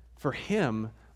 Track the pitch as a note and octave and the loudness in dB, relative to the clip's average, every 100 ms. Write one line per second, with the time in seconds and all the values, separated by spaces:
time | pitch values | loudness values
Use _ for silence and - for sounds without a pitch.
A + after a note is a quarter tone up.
0 | - - C#3+ - - G#3+ D3 A2 A2 - | -20 -4 -4 -4 -2 2 2 0 -4 -10
1 | - | -20